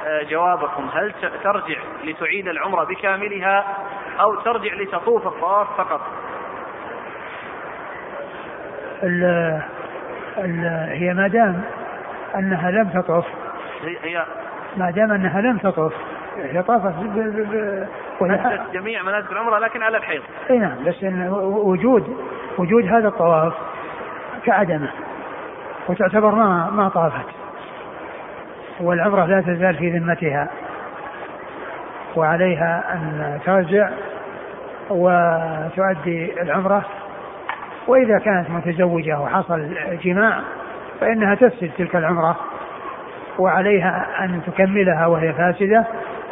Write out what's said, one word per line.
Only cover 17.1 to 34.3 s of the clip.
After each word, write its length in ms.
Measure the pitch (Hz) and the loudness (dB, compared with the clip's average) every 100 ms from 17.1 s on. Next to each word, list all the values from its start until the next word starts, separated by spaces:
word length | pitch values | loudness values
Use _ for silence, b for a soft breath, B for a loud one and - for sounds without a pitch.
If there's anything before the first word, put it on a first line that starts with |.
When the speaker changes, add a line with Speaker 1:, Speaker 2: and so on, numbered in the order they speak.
| 202 | -2
Speaker 2:
ب-، 380 | 220 208 208 220 | -2 -2 -2 -2
ب-، 320 | 208 196 202 - - - | -2 -4 -6 -8 -10 0
وهي 140 | 180 | 2
Speaker 1:
أدت 380 | 196 247 214 - | 4 2 0 -4
جميع 300 | 185 202 226 | -6 -4 -4
مناسك 300 | 185 208 196 | -2 -2 -2
العمرة 260 | 190 233 214 | -2 2 2
لكن 240 | 226 233 | 2 0
على 140 | 220 220 | 0 0
الحيض. 260 | - 151 - - - | 0 -6 -6 -10 2
Speaker 2:
إي 80 | 247 | 4
نعم، 260 | 190 123 151 | 4 0 -2
بس 180 | 175 | 0
إن 240 | 196 185 180 | -2 -2 0
و-، 420 | 202 190 208 202 | 0 0 2 4
وجود، 460 | 180 226 240 - - - - - - | 4 6 4 4 -4 -8 -10 -8 -2
وجود 280 | 175 226 185 | 4 4 6
هذا 220 | 226 214 | 4 4
الطواف 440 | - 170 160 165 - - - - - - - - - | 4 4 6 4 0 -8 -10 -10 -10 -10 -12 -12 -4
كعدمه، 460 | - 196 185 156 139 - - - - - - - - - - | 2 4 4 0 -2 -6 -12 -12 -12 -12 -12 -12 -12 -10 -4
وتعتبر 460 | 180 185 214 214 | 2 4 6 6
ما، 360 | 208 214 175 170 | 6 6 4 2
ما 180 | 208 190 | 2 2
طافت، 380 | 180 165 123 - - - - - - - - - - - - - - - - | 4 2 0 -8 -12 -14 -14 -16 -14 -14 -14 -14 -14 -14 -14 -14 -16 -16 -4
والعمرة 440 | 175 175 185 202 | 0 2 4 4
لا 160 | 170 190 | 4 4
تزال 340 | 175 170 185 | 2 2 2
في 240 | 147 175 170 | 2 0 0
ذمتها، 500 | 170 170 160 143 147 - - - - - - - - - - - - - - - - 165 | 0 0 0 0 -2 -6 -10 -12 -12 -12 -12 -12 -12 -12 -14 -12 -12 -12 -12 -12 -4 2
وعليها 800 | 156 170 185 160 165 165 - | 2 4 4 2 2 0 -2
أن 460 | 180 156 151 147 147 180 | -4 -4 -4 -4 -4 2
ترجع 440 | 190 170 196 196 - - - - | 4 4 4 4 0 -8 -10 -12